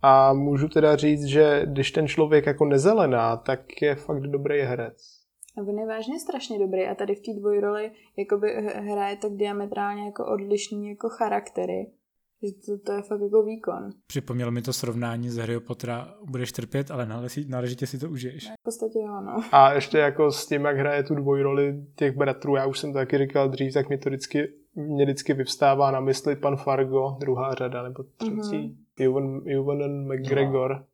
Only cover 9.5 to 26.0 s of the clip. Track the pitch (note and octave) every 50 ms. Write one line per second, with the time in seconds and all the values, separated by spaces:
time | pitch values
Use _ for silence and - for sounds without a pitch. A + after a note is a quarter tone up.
9.5 | G3+ G3+ G3+ G3+ G#3 G#3 G3+ G3+ G#3 G#3 G#3 G#3 G3+ - - - - G3+ G3 G3+
10.5 | G#3 G#3 G#3 - A3 G#3 G#3 G#3 G#3 G3+ - A3+ A3+ - A#3 G#3+ G3+ G#3 G3+ -
11.5 | - F#3+ F3+ F3+ F3+ F#3 G3 A3+ _ _ _ _ _ _ _ _ _ _ - G3+
12.5 | G3 G3 _ - G#3 G3+ G3+ - G3+ G3+ G3+ G3+ G#3+ G#3 G3+ G3+ G3+ A3 G#3+ G#3
13.5 | A3 A3 A3 - F3 F3+ G3 G3+ G3 _ _ _ - C#3 - - B2+ B2 B2 A#2+
14.5 | A#2 A#2+ A2 B2+ B2+ - - B2 A#2 A#2 A#2+ A#2 A#2 A#2+ A#2+ A#2+ A#2+ A#2 A#2 A2+
15.5 | A#2 A#2 A#2 - B2 - - A#2+ A#2+ A#2+ A#2+ - - - - E3 C3 B2+ B2 A#2+
16.5 | - - A#2 A2 - C3+ C#3 C3+ - C3 B2 A2 G#2+ A2+ A#2+ B2 - - D3 C#3
17.5 | C3 B2 B2 B2 B2 B2 C3+ B2+ - C3+ C3 E3 D#3+ C3 B2 B2+ C3 D3+ - -
18.5 | A3 - _ - A3+ A3+ - A3 A3 A3+ G#3+ G#3 G3+ G3+ G3 G3+ - - A3+ -
19.5 | - C#3 C3+ C3+ C#3+ C#3+ C3+ - - D#3 D3 C#3+ C#3 - D#3 D3 C#3 - - -
20.5 | D#3 D3 C#3+ D3 C#3+ C3+ C#3 D3 C#3+ C#3+ C#3 C#3+ D#3 C#3+ C#3+ C3+ C#3 C#3 C#3 C#3
21.5 | C#3 C#3 C#3+ C#3+ C#3+ C#3+ C#3+ - _ - D3+ C#3+ C3 C3+ C#3+ C3+ - - - D3
22.5 | C#3 C#3 C3+ C#3 C3+ - - D3+ C#3 C#3 C3 B2+ - C#3+ C#3 C3+ - D3 C#3 C#3
23.5 | C3+ C3 C#3 C3+ C3 D3 C3+ C#3 C#3+ C3+ C3+ C#3+ C3+ C3+ - - - D3 C#3+ -
24.5 | - - _ _ _ F3+ D3 D3+ D3+ C#3+ C#3 C#3 C3+ C#3 - - D3 C3+ C3 B2
25.5 | - - - C#3 C#3 C#3 C#3 C3+ C3+ C3